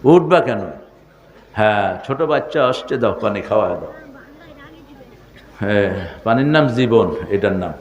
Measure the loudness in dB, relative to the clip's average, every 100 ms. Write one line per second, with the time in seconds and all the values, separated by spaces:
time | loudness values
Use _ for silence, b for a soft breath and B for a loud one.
0 | 8 6 6 2 2 -4 -8 -14 -20 -20
1 | _ _ _ -20 _ 0 2 2 -2 -4
2 | -6 -4 0 -2 -2 0 0 -2 -6 -2
3 | -2 0 -4 -4 -2 0 0 -6 -10 -16
4 | -20 -20 -20 -20 -20 -20 -20 -20 -20 -20
5 | -20 -20 -20 -20 -20 -8 0 2 0 -2
6 | -8 -6 -2 0 2 2 2 0 4 4
7 | 2 -4 -4 0 0 -2 -6 -10